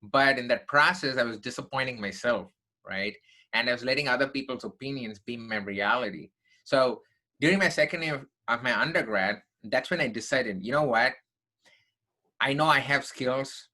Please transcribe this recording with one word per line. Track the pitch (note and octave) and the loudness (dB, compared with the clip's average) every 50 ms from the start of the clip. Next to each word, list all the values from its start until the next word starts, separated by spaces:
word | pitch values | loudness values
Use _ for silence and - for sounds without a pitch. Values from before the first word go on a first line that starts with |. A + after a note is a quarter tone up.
But | - G#2+ G2 C#3 C#3 C#3 C3 B2 | -20 0 2 4 6 6 4 2
in | B2 A#2+ | 2 0
that | A#2+ A#2 - | 0 0 0
process, | _ - C#3+ D3+ D#3+ F3+ F#3 - C#3 C3 | _ 4 4 6 6 4 2 -2 -4 0
I | B2+ | 0
was | B2 A#2 A2+ G#2+ | -2 -2 -2 -8
disappointing | G#2 B2 A#2+ - C#3 - - C3+ C3 C3 B2+ A#2 | -10 -10 -10 -10 -12 -8 -4 -4 -4 -4 -6 -6
myself, | G#2 G2 F#2+ - - A#2+ A#2+ G#2 F#2 F#2 _ _ _ _ _ _ _ | -8 -8 -8 -4 -2 0 0 0 -2 -8 _ _ _ _ _ _ _
right? | G2 F#2+ F#2+ G2 G#2 G#2 - _ _ _ _ _ _ | -10 -6 -4 -4 -4 -6 -8 _ _ _ _ _ _
And | - A2 A#2 B2 | -2 -2 0 0
I | |
was | B2 A#2+ A#2 | 0 -2 0
letting | B2+ C3 C#3 D3 C#3 | -2 -2 0 2 0
other | B2 B2+ C3+ C3+ | 2 2 2 0
people's | C3+ C#3 C3 C3 C3 A#2 - | -2 -6 -6 -6 -8 -8 -8
opinions | A2 - _ - C3+ C#3 C3+ B2 A2 G#2+ G2+ | -12 -14 _ -10 -8 -8 -8 -8 -10 -12 -14
be | _ - A#2+ | _ -10 -10
my | A#2+ A2+ A2+ A2 | -10 -8 -6 -6
reality. | G#2+ G2+ G2 G2+ G2 G2+ G#2 A2 B2 B2 G#2+ F#2 D#2+ D2+ - _ _ _ _ _ _ _ | -6 -4 -4 -4 -2 0 2 2 2 0 -4 -6 -10 -14 -16 _ _ _ _ _ _ _
So | - - C3+ C3 B2+ A2+ - _ _ _ _ _ _ _ _ | 0 2 4 4 4 2 -4 _ _ _ _ _ _ _ _
during | C3+ D#3 F#3 G3 | 2 2 4 4
my | G3 E3+ | 4 2
second | D3+ - D3+ D3 - E3+ | 4 2 2 2 2 -4
year | E3 D#3+ D3+ | -4 -2 -4
of, | C3+ C3+ - _ _ _ - | -4 -6 -12 _ _ _ -2
of | A#2 A#2 | -2 -2
my | B2 B2+ A#2+ G#2 | 0 0 2 2
undergrad, | A#2 C#3+ E3 - - A2+ A2 G2+ F#2+ F#2+ G#2+ A2 _ _ _ _ _ | 2 2 2 0 0 0 0 0 0 0 -2 -4 _ _ _ _ _
that's | A2+ G#2 C3 C3 - | -2 0 0 0 0
when | F#3 E3+ | -2 -2
I | D#3 B2+ | -2 -2
decided, | A2 A#2 G#2+ - - C3+ B2+ A#2 G2+ F#2 F#2 | -2 -6 -4 -2 0 0 0 0 -4 -6 -4
You | G#2+ | -2
know | B2+ D3 D#3 | 0 2 2
what? | C#3+ A#2 A2+ A#2+ C3 B2+ - _ _ _ _ _ _ _ _ _ - _ _ _ _ _ _ _ _ _ _ _ _ _ _ | 2 4 4 4 2 2 -2 _ _ _ _ _ _ _ _ _ -20 _ _ _ _ _ _ _ _ _ _ _ _ _ _
I | - C3 | 0 0
know | C#3 C#3+ D#3 | 2 2 4
I | D#3+ D3+ C#3 | 4 4 2
have | C3 C3+ C#3+ C#3 C3+ | 2 2 0 0 0
skills. | - - - C3+ B2+ B2+ C3 C3+ C3+ - - - _ | -4 -8 -4 -2 -2 0 -2 -4 -6 -10 -16 -20 _